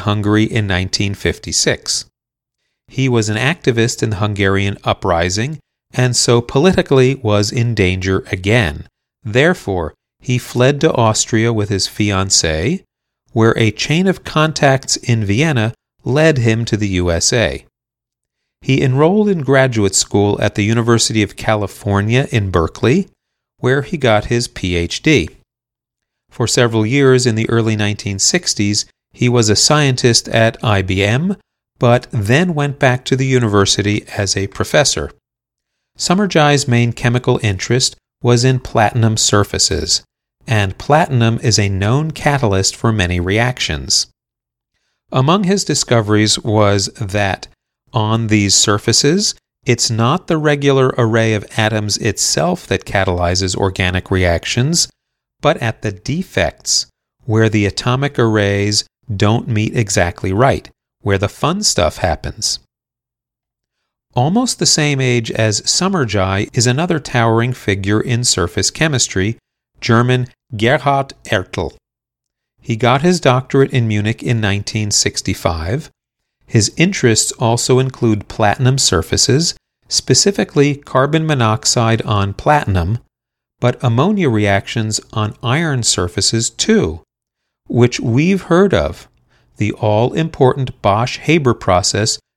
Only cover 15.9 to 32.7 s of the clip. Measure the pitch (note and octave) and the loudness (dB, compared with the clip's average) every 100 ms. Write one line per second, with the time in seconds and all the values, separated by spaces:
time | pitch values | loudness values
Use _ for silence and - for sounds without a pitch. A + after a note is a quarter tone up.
15.9 | _ - C#3 D#3+ C#3 A2+ A2+ A#2 G#2+ G#2 | _ -4 2 2 2 2 0 0 -2 -2
16.9 | F2+ F2 E2+ - B2 F2+ C2+ - _ _ | 0 0 0 0 0 0 -2 -12 _ _
17.9 | _ _ _ _ _ _ _ - C3 C3+ | _ _ _ _ _ _ _ -2 0 2
18.9 | C3 D#3 G#3 G#3 F3+ C3 C3+ C3 A2+ G2 | 2 2 2 2 0 2 2 2 2 0
19.9 | - - G#2+ G2+ - G#2 - G#2 A#2 A2+ | 0 0 0 2 0 -2 0 0 2 2
20.9 | A#2 - A2 G2+ - - G#2+ G2 - G2+ | 2 2 0 -2 -2 -2 -2 -4 -6 -2
21.9 | G2 G#2+ B2 D3 A#2+ G2 F2+ D#2+ - A2+ | 0 2 0 0 -2 0 0 0 0 0
22.9 | E3 F#3 _ _ _ _ _ B2 C#3 - | 2 0 _ _ _ _ _ -2 -2 -2
23.9 | E3 C3 G#2 - A#2+ A#2+ - F#2 F2 E2+ | -2 2 2 0 -2 -4 -6 -4 -2 -4
24.9 | - D#3 C3+ D2+ - _ _ _ _ _ | -2 2 2 0 -8 _ _ _ _ _
25.9 | _ _ _ _ - A2+ - A#2+ A2 G#2+ | _ _ _ _ -6 -2 2 2 2 0
26.9 | C#3+ C3+ B2+ A#2+ A2 A2+ A#2 A2+ G#2+ G#2 | 2 4 4 2 0 0 0 0 0 -2
27.9 | G2+ G#2 G2 - F3 - - G2+ G2+ - | -4 -6 -2 0 0 -2 -2 -2 -2 -6
28.9 | _ _ - B2 A#2+ G#2+ G2+ - D3+ C#3+ | _ _ -2 0 2 2 2 2 2 2
29.9 | B2 B2 A2+ - A2+ A2+ - B2 G2 F#2 | 2 2 2 0 2 2 0 -2 0 0
30.9 | F#2+ G2+ B2 F3+ G3 _ _ _ - A#2+ | 0 0 0 -2 -6 _ _ _ -2 2
31.9 | A#2+ - A#2+ G2+ C#3 F#3 D3+ C#3+ | 2 0 -4 0 2 2 -2 -4